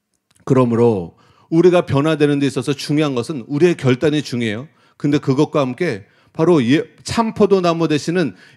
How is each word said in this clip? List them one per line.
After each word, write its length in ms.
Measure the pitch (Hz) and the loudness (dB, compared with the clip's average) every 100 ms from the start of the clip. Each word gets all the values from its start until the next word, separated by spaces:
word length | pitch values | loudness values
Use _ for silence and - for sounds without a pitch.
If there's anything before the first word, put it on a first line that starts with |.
| _ _ _ _ - | _ _ _ _ 0
그러므로 720 | 131 123 113 120 104 85 - _ _ _ | 2 2 2 2 2 -6 -14 _ _ _
우리가 360 | 165 175 175 170 | 4 4 4 2
변화되는 540 | 139 156 156 147 143 | 0 0 0 0 2
데 60 | 139 | -2
있어서 280 | 131 123 | -2 -4
중요한 420 | 139 - 151 151 127 | -6 -2 -2 0 -2
것은 280 | 117 151 110 | -6 -10 -8
우리의 280 | 143 175 170 | 0 2 2
결단이 460 | 131 127 160 147 | 0 0 0 -2
중요해요. 460 | - 120 113 104 143 _ _ _ | -4 -4 -4 -6 -10 _ _ _
근데 200 | 143 147 | -2 -2
그것과 440 | - 131 147 156 | 0 0 0 0
함께 440 | 131 123 180 104 - _ _ | -4 -4 -6 -6 -12 _ _
바로 320 | - 165 170 | -4 2 2
예, 200 | 120 147 - _ | 2 0 -2 _
참포도 580 | - - 226 220 202 196 | -6 -4 -4 0 2 2
나무 260 | 175 165 156 | 0 -2 -2
되시는 480 | 151 - 180 143 - - | -2 -2 -2 -4 -6 -20